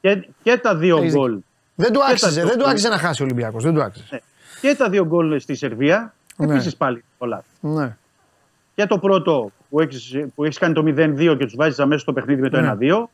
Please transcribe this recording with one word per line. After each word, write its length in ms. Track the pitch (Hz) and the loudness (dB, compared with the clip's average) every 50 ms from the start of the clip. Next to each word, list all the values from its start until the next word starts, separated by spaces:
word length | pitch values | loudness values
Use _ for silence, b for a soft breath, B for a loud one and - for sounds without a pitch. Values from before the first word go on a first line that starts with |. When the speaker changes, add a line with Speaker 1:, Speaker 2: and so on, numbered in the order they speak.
Speaker 1:
Και, 280 | - 190 202 196 185 - - _ | 2 0 0 0 -4 -12 -20 _
και 140 | _ 220 247 240 | _ 0 0 2
τα 180 | 247 233 202 | 2 0 0
δύο 200 | 156 160 185 170 | 2 2 4 4
Speaker 2:
Έχεις 180 | 156 - 165 156 | 4 2 2 2
Speaker 1:
γκολ. 160 | 143 135 127 113 | 2 0 0 -2
Speaker 2:
δίκιο. 100 | 98 - _ _ _ _ _ _ | -4 -8 _ _ _ _ _ _
Δεν 180 | - 185 240 | 0 0 2
του 60 | 214 277 | 2 2
Speaker 1:
Και 60 | 277 | 2
τα 60 | 269 | 2
Speaker 2:
άξιζε, 200 | 254 214 220 190 147 151 | 2 2 2 0 0 2
Speaker 1:
δύο 80 | 170 175 | 0 0
Speaker 2:
δεν 40 | 240 | 0
του 60 | 233 | 2
Speaker 1:
γκολ. 80 | 277 269 | 2 0
Speaker 2:
άξιζε 180 | 262 208 202 233 | 0 0 0 0
να 100 | 214 170 | 0 0
χάσει 240 | 147 175 151 - | -2 -2 -2 -2
ο 20 | 139 | -2
Ολυμπιακός, 380 | 131 123 120 120 110 107 113 117 | -2 -2 -2 -4 -4 -6 -2 -2
δεν 100 | 160 165 | 0 2
του 80 | 151 | 0
άξιζε. 240 | 135 101 95 - - - | 0 -2 -6 -14 -20 -16
Speaker 1:
Ναι. 80 | - - _ _ _ B B B B B | -18 -18 _ _ _ B B B B B
Και 140 | - 269 285 277 | 0 0 2 2
τα 100 | 269 208 | 2 2
δύο 160 | 185 202 185 | 2 0 0
γκολ 340 | 156 160 175 165 156 156 135 | 2 2 2 2 2 0 -2
στη 140 | - - 143 | -4 -6 -8
Σερβία, 600 | - - 135 110 110 135 147 175 214 233 220 _ _ _ _ - | -6 -6 -6 -4 0 2 2 2 2 0 -6 _ _ _ _ -6
Speaker 2:
Ναι. 160 | - 151 151 | -4 -2 0
Speaker 1:
επίσης 240 | 147 135 123 170 139 | 0 0 0 -2 -4
πάλι 280 | _ 160 135 123 117 _ _ _ _ | _ -2 -2 -2 -6 _ _ _ _
πολλά. 260 | 123 120 110 95 - _ _ _ | -8 -6 -6 -8 -10 _ _ _
Speaker 2:
Ναι. 360 | - 151 156 156 143 123 113 _ _ _ _ _ _ _ _ _ _ _ _ _ _ _ _ | -6 -4 -4 -2 -4 -6 -8 _ _ _ _ _ _ _ _ _ _ _ _ _ _ _ _
Speaker 1:
Και 120 | - 208 | -4 0
το 120 | 190 214 190 | 0 0 0
πρώτο 520 | 190 196 196 185 160 180 160 135 113 101 _ _ _ _ | 2 2 2 2 2 2 0 0 -2 -4 _ _ _ _
που 100 | 139 147 | 0 0
έχεις, 340 | 160 147 135 127 113 123 127 139 151 131 - | 0 0 -2 -12 -14 -10 -8 -8 -8 -8 -6
που 100 | - 147 | -4 -4
έχεις 140 | 156 143 - | -4 -2 -2
κάνει 160 | 190 170 160 | 0 0 2
το 80 | 156 | 2
μηδέν 340 | 156 156 143 135 160 156 147 | 2 2 2 2 2 2 2
δύο 180 | 135 165 170 151 | 2 2 2 2
και 100 | 131 139 | 2 -2
τους 100 | 113 107 | -6 -2
βάζεις 220 | 120 151 160 135 - | 0 0 0 0 0
αμέσως 240 | 190 139 147 143 | 0 0 0 0
στο 100 | - - | -2 -4
παιχνίδι 280 | 135 131 120 123 143 131 | -6 -4 -2 -2 0 0
με 80 | 131 135 | 0 0
το 80 | - 131 | 0 2
Speaker 2:
Ναι. 60 | - | 0
Speaker 1:
ένα 80 | - 127 | 0 0
δύο. 360 | 101 123 139 175 220 233 - | 0 0 2 2 0 -2 -6